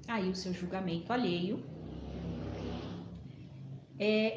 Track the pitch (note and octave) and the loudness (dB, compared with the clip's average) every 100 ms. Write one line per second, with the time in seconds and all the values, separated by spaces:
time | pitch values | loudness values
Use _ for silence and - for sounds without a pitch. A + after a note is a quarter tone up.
0 | - A3+ F#3 F#3 F#3 F3 F3 F#3+ F3+ E3+ | -2 2 4 2 0 0 0 0 2 0
1 | - B3 G3+ F3 F3+ A#3 - - - - | 2 4 4 4 2 0 -4 -8 -8 -6
2 | - - E3+ - - - D#2+ - - F3 | -6 -4 -4 -2 -4 -4 -2 -4 -4 -6
3 | - - - - - - - - - - | -8 -10 -10 -12 -12 -12 -10 -10 -12 0
4 | G#3 G#3+ A3 | 4 6 4